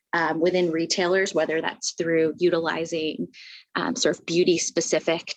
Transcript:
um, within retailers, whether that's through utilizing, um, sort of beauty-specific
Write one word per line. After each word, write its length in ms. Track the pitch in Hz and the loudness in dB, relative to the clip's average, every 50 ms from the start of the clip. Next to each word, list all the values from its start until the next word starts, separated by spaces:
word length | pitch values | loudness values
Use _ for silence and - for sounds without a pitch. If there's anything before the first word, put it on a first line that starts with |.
| _ - 165 | _ -4 -2
um, 260 | 170 165 156 160 160 | 0 0 0 0 2
within 300 | 165 180 180 185 180 165 | 2 2 4 2 2 2
retailers, 640 | 160 165 165 160 - 196 180 175 190 190 190 196 - | 0 -2 -2 -2 0 0 2 2 2 2 2 2 0
whether 260 | 156 160 156 165 160 | 0 0 0 0 -2
that's 300 | 165 180 - - - - - - | -2 -4 -8 -6 -10 -10 -4 -2
through 360 | 165 170 165 160 160 156 - - | -2 2 2 2 2 2 0 2
utilizing, 880 | 175 175 175 165 165 156 165 160 165 160 175 160 156 151 - - 175 - - - - - - - _ _ - | 2 2 2 2 0 -2 -2 -4 -4 -4 -4 -4 -4 -4 -4 -6 -8 -8 -10 -20 -20 -20 -20 -20 _ _ -4
um, 220 | 180 170 165 165 | -4 -2 -2 -2
sort 200 | - - 151 143 | 0 0 0 0
of 80 | - - | 0 -6
beauty-specific 1080 | - 165 175 180 180 165 160 - - - 165 160 - 170 151 - 175 165 165 - - - | -2 2 2 4 4 2 2 0 -2 -2 -2 -2 0 -2 0 0 0 -2 -2 -4 -10 -6